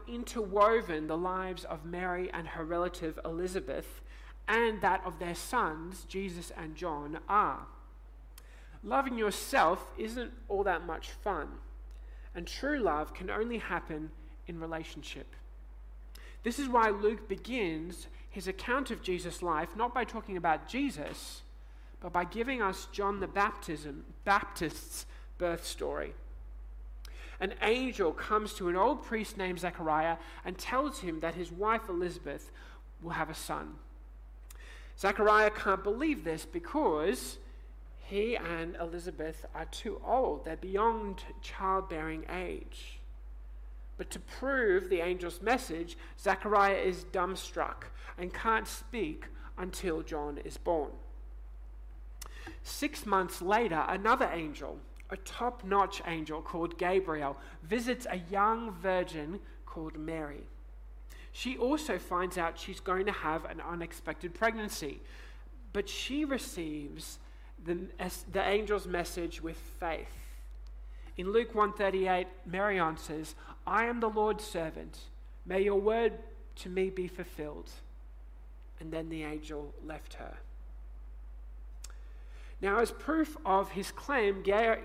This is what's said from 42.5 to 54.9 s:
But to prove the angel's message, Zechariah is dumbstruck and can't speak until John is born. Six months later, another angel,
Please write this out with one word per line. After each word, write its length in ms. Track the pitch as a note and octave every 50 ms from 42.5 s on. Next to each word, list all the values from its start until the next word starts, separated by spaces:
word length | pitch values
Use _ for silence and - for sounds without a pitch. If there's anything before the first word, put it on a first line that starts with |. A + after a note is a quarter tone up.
| D#3+ D3 - - - - - - - - - - - - - - - - - - - - - - - - - - - -
But 120 | F3 -
to 100 | - -
prove 680 | - - - - B3+ C4+ C#4 C4 A#3+ G#3 F3+ F#3+ F#3 F#3
the 140 | F#3+ E3+ E3
angel's 400 | F3+ F3+ F3+ F3 E3+ D#3+ - F#3+
message, 560 | A3 B3+ B3+ - - D#3+ E3 E3+ E3 - - - - - -
Zechariah 560 | - G3+ F#3+ F#3+ - G#3+ G#3 G3+ G3 G3 G3
is 280 | - - F#3 F3+ E3+ D#3+ - -
dumbstruck 760 | F#3+ F3+ F#3 F#3+ F3 - - - F3 - - - - - - - - - - -
and 160 | - F3+ F3+ -
can't 360 | - - A3+ A3+ A3 G#3+ -
speak 580 | - - - - - A#3 F3+ D3+ E3 - - - - - - - - -
until 440 | F#3 F#3 F3+ - F#3+ F3+ D#3+ D#3+ D#3+
John 360 | - E3 D3 D3 D3 D3 - -
is 120 | D3+ -
born. 360 | - - F3 E3+ D#3+ C#3+ - - - - - - - - - - - - - - - - - - - - - - - - - - - - - - - - - - - -
Six 440 | - - - C#4+ D4 D4 - -
months 360 | G#3+ G3 F#3+ F#3 F3+ - - F3+
later, 420 | F#3 G#3 A3+ A#3+ G3+ E3 D#3 - -
another 420 | F3+ F#3+ G3 A3 B3+ - B3 - D3+
angel, 460 | E3+ D#3+ D3+ C#3+ D3+ D3 - D#2 - - -